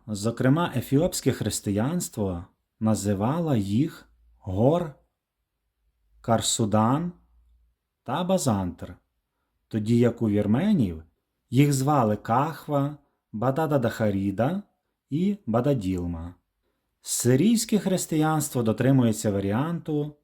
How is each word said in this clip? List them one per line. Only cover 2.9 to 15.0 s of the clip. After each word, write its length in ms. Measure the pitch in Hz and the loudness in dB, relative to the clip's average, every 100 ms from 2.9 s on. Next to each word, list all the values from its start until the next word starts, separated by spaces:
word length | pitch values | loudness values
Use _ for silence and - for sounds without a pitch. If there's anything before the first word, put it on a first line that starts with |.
| 101 101 95 110 165 160 120 | 0 0 0 0 -2 0 0
їх 520 | 98 104 156 - - _ _ _ | 0 0 -2 -6 -20 _ _ _
Гор, 560 | - 92 123 170 160 - _ _ _ _ _ _ _ _ _ _ _ _ | -6 2 2 2 -2 -12 _ _ _ _ _ _ _ _ _ _ _ _
Карсудан 920 | - 113 - - 104 107 110 143 175 - _ _ _ _ _ _ _ _ | 0 0 0 0 2 4 2 2 -2 -8 _ _ _ _ _ _ _ _
та 220 | - 143 | -8 -4
Базантр, 720 | 175 185 131 101 90 - 85 87 _ _ _ _ _ _ - | 0 0 2 0 -2 -6 -14 -16 _ _ _ _ _ _ -8
тоді 300 | 110 107 117 | -4 0 2
як 240 | 120 117 | 2 2
у 60 | 110 | 0
вірменів 760 | 104 101 117 202 190 98 80 - _ _ _ - | 2 2 2 2 2 0 -4 -14 _ _ _ -2
їх 220 | 120 147 | 2 4
звали 440 | 135 135 147 113 104 | 4 2 2 2 0
Кахва, 800 | - 117 151 147 - 143 143 147 _ _ _ | 0 0 0 -6 -4 -2 -2 -6 _ _ _
Бадададахаріда 1300 | 107 120 131 151 143 113 - 110 98 98 95 127 190 - _ _ _ | -4 -2 0 0 0 0 0 -2 0 -2 0 -2 -2 -8 _ _ _